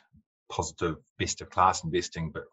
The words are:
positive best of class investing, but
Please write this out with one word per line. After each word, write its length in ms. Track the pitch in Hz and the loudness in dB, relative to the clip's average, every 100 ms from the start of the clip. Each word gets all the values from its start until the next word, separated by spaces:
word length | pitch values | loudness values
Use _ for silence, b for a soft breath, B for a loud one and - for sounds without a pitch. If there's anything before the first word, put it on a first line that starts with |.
| - - _ _ - | -14 -20 _ _ -6
positive 460 | - 80 - 87 78 _ - | -4 -4 -2 -2 -2 _ -4
best 220 | 90 - | -4 -4
of 80 | - | -2
class 340 | - 92 - | 4 4 4
investing, 480 | 82 87 - 87 80 | 0 -2 -2 -4 -6
but 140 | 78 - | -6 2